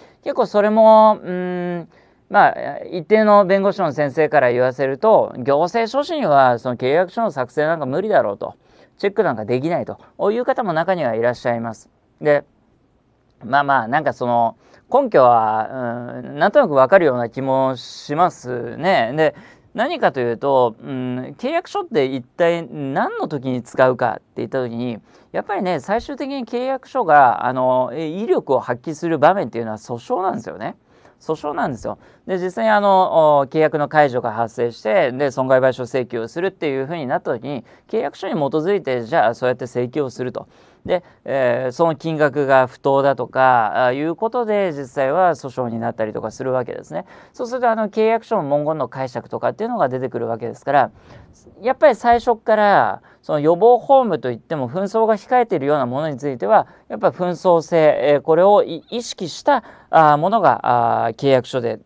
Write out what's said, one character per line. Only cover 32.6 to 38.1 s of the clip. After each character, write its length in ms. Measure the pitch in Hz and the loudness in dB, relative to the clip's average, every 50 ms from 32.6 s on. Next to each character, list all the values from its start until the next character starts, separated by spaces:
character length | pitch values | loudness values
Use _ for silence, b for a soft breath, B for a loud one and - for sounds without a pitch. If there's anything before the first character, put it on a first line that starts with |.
| 226 | 0
に 60 | 220 | 2
あ 100 | 214 208 | 2 2
の、 580 | 202 202 190 190 185 - - 160 156 151 147 143 | 2 4 4 4 2 2 4 4 4 6 4 4
お、 80 | 139 | 2
契 140 | 127 - 156 | 0 0 0
約 180 | 156 147 - 151 | 0 2 2 -2
の 100 | 147 139 | -4 0
解 220 | 156 156 147 135 | 2 2 2 2
除 120 | 120 123 | 2 -2
が 100 | 117 117 | -4 -4
発 240 | 107 113 117 110 - | -4 -4 -4 -4 -2
生 160 | 123 120 120 | -4 -4 -4
し 100 | 113 - | -4 -6
て、 300 | - 214 214 190 156 127 | -4 0 0 2 2 0
で、 180 | 123 131 147 135 | 0 -2 -2 -2
損 160 | 117 139 131 | -2 -2 0
害 140 | 131 135 131 | 2 2 4
賠 80 | 131 131 | 4 2
償 140 | 123 - | 0 -2
請 220 | 123 117 - 131 120 | -8 -4 -4 -4 -4
求 180 | - 120 113 | -4 -6 -8
を 40 | 113 | -8
す 140 | 117 - 170 | -6 -6 -4
る 80 | 185 190 | -4 -4
っ 20 | |
て 180 | 190 - 165 147 | -4 -4 -4 -4
い 140 | 135 135 | -2 -4
う 40 | 135 | -4
ふ 40 | 139 | -6
う 60 | 175 | -6
に 100 | 170 135 | -8 -6
な 120 | 123 151 175 | -4 -4 -4
っ 40 | |
た 80 | - 165 | -4 -4
時 160 | 135 110 123 | -6 -6 -6
に、 180 | 135 - 123 - b b b b | -10 -10 -10 -12 b b b b
契 140 | - - 220 | -6 -6 -4
約 160 | - 143 | -4 -6